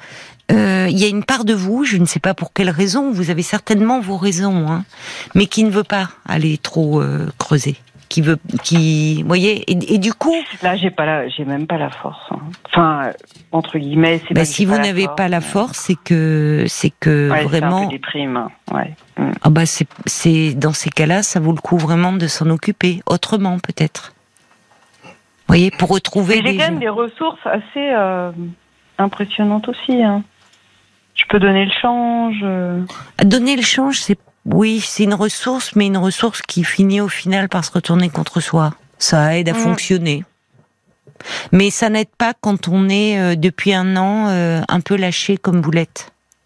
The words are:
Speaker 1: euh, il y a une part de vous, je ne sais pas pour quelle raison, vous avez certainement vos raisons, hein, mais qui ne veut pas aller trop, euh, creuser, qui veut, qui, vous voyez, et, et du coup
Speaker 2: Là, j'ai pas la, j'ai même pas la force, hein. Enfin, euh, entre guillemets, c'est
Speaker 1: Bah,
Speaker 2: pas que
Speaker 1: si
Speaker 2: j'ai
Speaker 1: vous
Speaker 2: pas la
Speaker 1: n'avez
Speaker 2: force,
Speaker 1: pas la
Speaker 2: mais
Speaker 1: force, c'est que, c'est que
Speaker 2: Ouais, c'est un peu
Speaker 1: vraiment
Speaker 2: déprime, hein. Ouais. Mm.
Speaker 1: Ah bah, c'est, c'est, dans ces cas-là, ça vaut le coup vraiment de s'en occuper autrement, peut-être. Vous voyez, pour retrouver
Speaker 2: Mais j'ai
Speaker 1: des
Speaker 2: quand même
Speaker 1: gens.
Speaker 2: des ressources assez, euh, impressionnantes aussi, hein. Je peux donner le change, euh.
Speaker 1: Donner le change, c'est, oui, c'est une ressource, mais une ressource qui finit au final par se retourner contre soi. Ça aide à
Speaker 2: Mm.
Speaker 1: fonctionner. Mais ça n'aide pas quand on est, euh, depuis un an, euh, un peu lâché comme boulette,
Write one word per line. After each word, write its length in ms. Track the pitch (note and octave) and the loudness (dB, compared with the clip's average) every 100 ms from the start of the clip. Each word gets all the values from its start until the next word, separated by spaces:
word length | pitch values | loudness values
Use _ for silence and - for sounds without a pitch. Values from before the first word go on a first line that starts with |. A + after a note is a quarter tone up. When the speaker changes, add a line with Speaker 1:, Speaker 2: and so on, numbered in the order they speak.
| - - - - - | -20 -20 -20 -12 0
Speaker 1:
euh, 340 | A3 G3+ F#3+ F#3 | 2 4 2 2
il 80 | F#3 | 2
y 60 | |
a 40 | G#3 | 2
une 160 | G#3 | 0
part 200 | G3+ C4 | 0 0
de 100 | A3 | 0
vous, 300 | G#3+ F#3 A#3+ | 0 0 0
je 120 | C#4 G3 | 0 2
ne 80 | |
sais 160 | E3+ D3+ | 2 0
pas 140 | - | -2
pour 180 | - E3 | -2 -4
quelle 180 | - F#3 | -2 -2
raison, 400 | D#3 G3 A3 C#4 | 0 0 0 0
vous 200 | G3 E3+ | -2 -2
avez 120 | E3+ | -2
certainement 580 | F3 G#3 - G#3 A3 B3+ | -2 -4 0 2 2 0
vos 160 | F#3+ F#3+ | -2 -2
raisons, 500 | G3 E3+ G3 F3+ D#3 | -2 0 0 0 0
hein, 140 | E3 G3 - - - - | -2 -6 -14 -16 -14 -2
mais 120 | F#3 G3+ | 0 2
qui 180 | A3 | 2
ne 60 | A3 | 2
veut 120 | G3 | 2
pas 240 | - G3+ F#3 - - | 0 -2 -4 -10 -6
aller 300 | D#3+ D#3 D3+ | -2 0 -2
trop, 420 | - D#3+ D3+ D3+ | -4 -2 0 0
euh, 260 | C#3 D3 D#3+ - | 0 -2 -4 -6
creuser, 380 | - D3+ D3 C#3+ _ - - | 0 0 0 -6 _ -20 -4
qui 100 | - | 0
veut, 180 | D3+ D3+ - A#2+ | 2 0 -2 -6
qui, 600 | - E3 D#3+ D#3 D#3 D#3 | 0 2 2 2 0 0
vous 40 | D#3+ | 0
voyez, 340 | F3+ G3 G#3 - | 2 2 0 -2
et, 240 | F3+ - | -2 0
et 40 | G#3 | 0
du 140 | G3+ | 0
coup 220 | - D4 E4 D4 G3 | 0 0 -2 -4 -6
Speaker 2:
Là, 140 | F3+ F3+ | -2 0
j'ai 140 | F#3 | -2
pas 160 | E3+ D#3 | -2 -2
la, 220 | D#3 B2+ | -2 -4
j'ai 180 | C#3 C#3 | -6 -6
même 200 | C#3 D#3 | -4 -4
pas 120 | E3 | -4
la 100 | C#3 | -4
force, 320 | - - D3+ - | -8 -12 -14 -12
hein. 80 | C#3 D3+ F3+ - | -10 -10 -16 -4
Enfin, 400 | E3+ D#3+ D3 C3 | 0 2 0 -4
euh, 60 | - - - - | -8 -16 -20 -6
entre 280 | E3 D#3 D#3+ | -4 -2 -4
guillemets, 420 | C#3+ D#3 E3 E3 - | 0 2 2 2 0
c'est 60 | |
Speaker 1:
Bah, 80 | D#3+ | 0
Speaker 2:
pas 40 | D#3 | 0
que 60 | |
Speaker 1:
si 100 | - | 0
Speaker 2:
j'ai 20 | G3 | 0
Speaker 1:
vous 60 | |
Speaker 2:
pas 60 | G#3 | 2
la 60 | |
Speaker 1:
n'avez 200 | G3+ F3+ | 0 0
Speaker 2:
force, 120 | F#3+ D3+ | -2 0
Speaker 1:
pas 120 | F3+ | 0
la 120 | F3 | 0
Speaker 2:
mais 60 | D#3 | -2
Speaker 1:
force, 320 | G3+ B3 B3 | -2 -2 -2
c'est 180 | - F3 | -2 -2
que, 600 | - E3+ D#3+ D#3 D3+ D3+ A#2 | 0 2 2 2 2 2 0
c'est 240 | - - - | -2 -2 0
que 300 | D#3 D3 C#3+ | 2 2 2
Speaker 2:
Ouais, 80 | D3+ | 0
c'est 20 | |
un 80 | D3 | 0
peu 80 | D#3+ | 0
Speaker 1:
vraiment 280 | D#3 F#3 G3 | 0 0 -2
Speaker 2:
déprime, 480 | C3+ - D3 C#3 B2 | -6 -8 -6 -4 -4
hein. 140 | A2+ - - | -6 -12 -8
Ouais. 220 | - - D#3 _ - | -6 -6 -10 _ -6
Mm. 160 | C3+ - | -4 0
Speaker 1:
Ah 60 | D#3+ | 2
bah, 160 | D#3 | 4
c'est, 240 | D#3+ - D3+ - | 2 0 -4 -6
c'est, 480 | - - E3+ D#3+ D#3+ | -8 -2 2 2 2
dans 220 | C3+ D3+ | 0 -2
ces 160 | D3+ D#3+ | -2 -4
cas-là, 320 | D#3 D#3 F#3+ | 0 2 2
ça 180 | G3+ F3+ | 0 0
vaut 120 | D#3 | 0
le 80 | D#3+ | 0
coup 160 | - F3 | 0 0
vraiment 340 | D#3+ E3+ F3+ | 2 2 2
de 140 | F#3+ E3 | 0 -2
s'en 240 | - D#3+ | 0 0
occuper 500 | D#3+ - - F3+ F3 - | 0 0 0 0 0 -2
autrement, 520 | F3 - G#3+ F#3+ F3+ | -2 0 -2 0 -2
peut-être. 540 | - - D#3 - - - _ _ _ _ _ _ _ _ - - _ _ - | -4 -2 -4 -4 -18 -20 _ _ _ _ _ _ _ _ -20 -20 _ _ 2
Vous 40 | |
voyez, 160 | F3 F#3 | 4 4
pour 200 | - E3+ | 2 0
retrouver 520 | F#3+ - G#3 F#3 A3 | 0 0 0 2 2
Speaker 2:
Mais 60 | A3 | 2
j'ai 40 | |
Speaker 1:
des 40 | F#3+ | 0
Speaker 2:
quand 60 | |
même 100 | D#4+ | 0
Speaker 1:
gens. 60 | G#3+ | 0
Speaker 2:
des 80 | A3 | -2
ressources 580 | G#3 A#3 - D#4+ - - | -2 -4 -4 -6 -4 -4
assez, 160 | G#3 G#3+ C#4+ | -4 -4 -4
euh, 560 | C#4+ A#3 F#3+ F#3 F3+ E3+ E3+ F3 _ _ _ - | 0 0 0 -2 -4 -8 -10 -12 _ _ _ -2
impressionnantes 680 | G3 - G3+ - G#3 G#3+ A3+ | -2 -2 -4 0 0 0 -2
aussi, 340 | B3 - B3 | -6 0 2
hein. 200 | A3 G3+ - _ _ _ _ _ _ _ _ | 4 2 -4 _ _ _ _ _ _ _ _
Je 100 | - - | -4 0
peux 80 | G#3 | 4
donner 260 | G3 F#3+ | 4 4
le 60 | G3 | 0
change, 640 | - A#3+ A#3+ A#3+ A#3 A#3 G#3+ | 0 0 0 0 0 -2 -2
euh. 400 | G3 F#3 F3+ F3 F#3 - - - | -4 -2 -2 -4 -6 -10 -12 2
Speaker 1:
Donner 300 | G3 B3 B3 C4+ | 4 4 2 2
le 60 | |
change, 380 | G#3 B3+ C4+ C4+ | 2 0 0 0
c'est, 180 | - - _ _ | -2 -2 _ _
oui, 360 | - D#3+ A3 A3 | -2 2 2 0
c'est 240 | - - | -2 0
une 100 | G#3 | 2
ressource, 600 | G3+ G#3+ - B3 C4 - G#3 | 2 0 -2 -4 -4 -2 0
mais 100 | G3 | 2
une 100 | F#3+ | 2
ressource 460 | F#3+ - A3+ - | 0 0 -2 -4
qui 200 | - F3 | -6 -2
finit 360 | D#3+ - G3 G3+ | 0 2 2 2
au 80 | G3+ | 0
final 400 | - F#3 F#3+ G3 | -4 -2 -2 0
par 160 | F3+ | -2
se 60 | E3 | -2
retourner 380 | F3+ - E3+ F3+ | -4 0 2 0
contre 300 | D#3+ D#3+ F3 | -2 -4 -4
soi. 340 | - E3 D#3 - _ - | -2 0 0 -2 _ -6
Ça 400 | - D#3+ D3+ E3+ | 2 4 4 2
aide 100 | E3 | 0
à 40 | |
Speaker 2:
Mm. 40 | A3+ | 0
Speaker 1:
fonctionner. 680 | F3 E3+ - F#3 E3 C#3+ - _ _ _ _ _ _ _ _ - - - - | 0 0 0 0 0 -2 -6 _ _ _ _ _ _ _ _ -20 -14 -12 2
Mais 180 | F3+ G3+ | 4 4
ça 180 | - A3+ | 2 0
n'aide 200 | G#3+ G#3+ - | 0 -2 -2
pas 160 | A#3 - | -2 0
quand 280 | G#3+ G3+ F3 | -2 -2 0
on 200 | F#3+ F#3+ | 2 2
est, 300 | G3 G#3+ G3+ | 2 2 2
euh, 140 | F3+ E3 | 2 2
depuis 360 | F3 - G3+ | 0 0 0
un 240 | F#3+ F#3 F#3+ | 2 2 2
an, 300 | F#3+ G#3+ G#3+ | 2 2 0
euh, 320 | F3+ E3+ E3 - | 0 0 0 0
un 120 | F3+ | -2
peu 160 | - G3 | 0 0
lâché 400 | F#3 F3 - G3 | 0 -2 -2 -2
comme 220 | - F3 | 0 0
boulette, 500 | D#3 E3 D#3+ - - _ _ _ | 2 0 -2 -6 -18 _ _ _